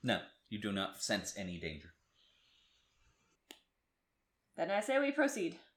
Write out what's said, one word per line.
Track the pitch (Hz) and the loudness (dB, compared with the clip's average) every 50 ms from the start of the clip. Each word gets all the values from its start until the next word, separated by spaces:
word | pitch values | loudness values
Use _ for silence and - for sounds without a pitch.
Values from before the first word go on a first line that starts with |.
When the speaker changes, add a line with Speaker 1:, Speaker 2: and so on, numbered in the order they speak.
| - | 2
Speaker 1:
No, | 127 110 87 - - - _ _ _ | 2 2 2 0 -6 -18 _ _ _
you | 110 104 | -8 -4
do | 104 104 98 | -2 0 0
not | 98 95 - - - - | 0 0 -2 -4 -6 -2
sense | - 107 101 90 - - 98 | 0 0 0 0 -4 -8 -6
any | 98 90 87 85 | -6 -6 -6 -6
danger. | 82 82 78 76 - - - _ _ _ _ _ - _ _ _ _ _ _ _ _ _ _ _ _ _ _ _ _ _ _ _ _ _ _ _ _ _ - - _ _ _ _ _ _ _ _ _ _ _ _ _ _ _ _ _ _ _ | -6 -6 -8 -8 -12 -18 -20 _ _ _ _ _ -20 _ _ _ _ _ _ _ _ _ _ _ _ _ _ _ _ _ _ _ _ _ _ _ _ _ -20 -20 _ _ _ _ _ _ _ _ _ _ _ _ _ _ _ _ _ _ _
Speaker 2:
Then | - 165 170 | -2 0 2
I | 196 202 | 2 2
say | 214 269 262 269 | 2 4 4 4
we | 285 277 | 4 4
proceed. | 285 294 302 277 277 233 185 165 165 - - - _ | 4 4 4 4 4 0 -2 -2 -2 -6 -18 -20 _